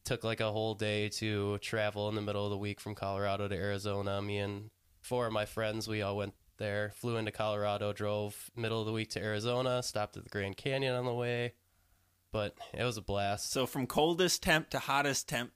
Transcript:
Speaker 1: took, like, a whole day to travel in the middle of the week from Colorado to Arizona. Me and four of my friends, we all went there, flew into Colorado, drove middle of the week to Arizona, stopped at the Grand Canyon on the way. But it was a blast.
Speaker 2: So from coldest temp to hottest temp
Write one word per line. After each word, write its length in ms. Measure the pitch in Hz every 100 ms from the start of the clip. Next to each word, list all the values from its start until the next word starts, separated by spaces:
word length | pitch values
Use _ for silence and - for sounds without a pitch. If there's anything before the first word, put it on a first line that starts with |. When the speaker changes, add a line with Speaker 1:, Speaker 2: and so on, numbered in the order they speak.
Speaker 1:
took, 200 | - 123
like, 180 | 113 110
a 100 | 110
whole 240 | 104 110 104
day 340 | 107 104 107
to 480 | - 110 104 101 101
travel 500 | - 113 104 104 104
in 60 | 107
the 60 |
middle 220 | 104 101 104
of 60 |
the 60 | 101
week 220 | 104 101
from 120 | - 104
Colorado 520 | 98 98 101 98 101
to 80 | 95
Arizona. 680 | 101 101 104 101 101 98
Me 160 | 101 101
and 300 | 101 101 107 - _ _
four 240 | - 123 120
of 80 |
my 120 | 110 107
friends, 420 | - 110 110 107
we 140 | 107
all 160 | 98 101
went 160 | 101 - _ -
there, 340 | 107 101 104 -
flew 180 | 120 113
into 140 | 110
Colorado, 640 | - 107 104 104 101 104
drove 580 | 104 104 104 104 104 - -
middle 240 | 113 113
of 40 | 107
the 60 |
week 180 | 110 110
to 100 | -
Arizona, 600 | 107 107 113 123 131 123
stopped 360 | 123 107 104 -
at 60 |
the 60 | 92
Grand 280 | 104 98 95
Canyon 360 | 143 135 135 123
on 100 | 123
the 80 |
way. 400 | 120 120 120 120 - _ _ _ _ _ _ _
But 240 | 110 104 - - -
it 80 |
was 140 | 120 110
a 40 |
blast. 480 | 95 101 101 104 -
Speaker 2:
So 140 | - 123
from 220 | 143 127
coldest 560 | - 156 170 180 -
temp 260 | - 160 160
to 80 | 135
hottest 500 | - 139 143 135 -
temp 220 | 131 123